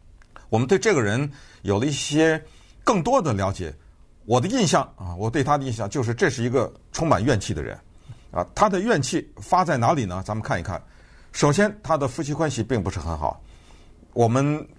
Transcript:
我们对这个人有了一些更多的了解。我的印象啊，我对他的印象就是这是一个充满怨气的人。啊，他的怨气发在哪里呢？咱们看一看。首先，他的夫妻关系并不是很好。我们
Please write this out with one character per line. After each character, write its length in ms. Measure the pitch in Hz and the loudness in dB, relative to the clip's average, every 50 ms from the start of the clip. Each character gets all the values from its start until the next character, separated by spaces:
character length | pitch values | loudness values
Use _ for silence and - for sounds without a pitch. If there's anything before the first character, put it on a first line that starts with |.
| - - - - - - - - - - | -20 -20 -20 -20 -20 -20 -20 -20 -6 -2
我 100 | - 110 | 0 0
们 80 | 131 127 | 2 4
对 100 | 196 - | 2 2
这 160 | - 226 196 | 4 4 2
个 80 | 143 | 4
人 260 | 110 101 104 127 147 147 143 - - - - - - | 2 2 0 0 -2 -4 -6 -12 -20 -20 -20 -8 -4
有 160 | 92 101 101 | -2 0 0
了 80 | 123 151 | 0 0
一 40 | |
些 480 | 143 - - - 147 156 160 160 156 156 - - - - - - - - - | -2 -4 -4 -2 2 4 4 4 2 0 -2 -10 -20 -20 -20 -20 -20 -4 0
更 180 | - 233 185 | 2 2 2
多 180 | 147 233 269 262 | 2 2 2 2
的 140 | 180 151 110 | 2 2 0
了 180 | 98 98 95 | 0 0 -2
解。 220 | 95 - 90 78 76 - - - - - - - _ _ - | -2 -4 -8 -10 -10 -14 -18 -20 -20 -20 -20 -20 _ _ -2
我 140 | 104 117 127 | 0 2 2
的 80 | 127 190 | 2 2
印 200 | 254 269 202 147 | 2 2 2 4
象 160 | 185 151 - - - | 4 2 0 -2 -6
啊， 200 | - 95 87 85 | -12 -10 -10 -8
我 120 | 87 107 113 | -6 -4 -2
对 160 | 117 120 135 | -2 0 0
他 140 | 147 147 143 | 2 2 0
的 60 | 135 | 0
印 100 | 131 117 | -2 -6
象 160 | 107 107 98 | -6 -6 -4
就 140 | - 151 120 | -2 -2 -2
是 100 | 117 120 | -2 0
这 160 | 123 202 156 | 0 0 0
是 140 | - 113 117 | 0 0 -2
一 60 | 123 | 0
个 200 | 120 131 110 - - - - - | 0 0 0 0 -4 -10 -20 -12
充 160 | - - 165 160 | -6 -4 0 2
满 160 | 120 87 107 | 2 2 2
怨 160 | 147 123 98 | 2 0 0
气 120 | - - | -2 -4
的 120 | 98 76 67 | -6 -6 -6
人。 120 | 53 50 - - - - - - - - - - - | -8 -10 -14 -16 -20 -20 -20 -20 -20 -20 -20 -20 -8
啊， 160 | - 87 90 - - | -6 -6 -6 -6 0
他 160 | - 208 214 | 0 2 2
的 100 | 185 180 | 2 0
怨 220 | 196 247 226 156 | 0 0 0 0
气 260 | - - - 151 - - - - | 0 0 -2 -4 -4 -6 -10 -18
发 280 | 98 - 185 180 185 | -4 0 2 2 2
在 100 | 170 160 | 2 0
哪 160 | 123 113 127 170 | 2 2 2 2
里 120 | 143 113 | 0 -2
呢？ 160 | 92 87 92 92 | -4 -6 -6 -6
咱 120 | - 104 | -6 -6
们 80 | 110 - | -6 -4
看 160 | - 123 90 | -4 -4 -4
一 20 | |
看。 180 | 85 - 90 - - - - - - - - - - - | -4 -6 -8 -8 -10 -14 -20 -20 -20 -20 -20 -20 -20 -14
首 200 | - - 156 147 | -4 0 2 2
先， 240 | 147 180 208 214 208 - | 4 4 2 2 0 -4
他 160 | - - 165 151 | -4 -2 0 0
的 100 | 143 127 | 0 -2
夫 140 | - - | -4 -6
妻 100 | 156 139 | -6 -6
关 160 | 151 143 165 151 | -4 -2 -2 -2
系 140 | 113 117 | -2 -2
并 220 | 107 117 131 110 87 | -2 -2 -2 -2 -2
不 80 | 92 | -4
是 80 | - 92 | -6 -6
很 180 | 76 82 82 71 | -6 -6 -6 -4
好。 240 | 73 52 - - - - - - - - - - - - - - - - - | -4 -4 -6 -6 -12 -20 -20 -20 -20 -20 -20 -20 -20 -20 -20 -20 -20 -6 0
我 140 | 120 117 113 | 2 2 4
们 360 | 117 135 139 147 151 156 - - - | 4 2 2 2 0 -2 -6 -10 -18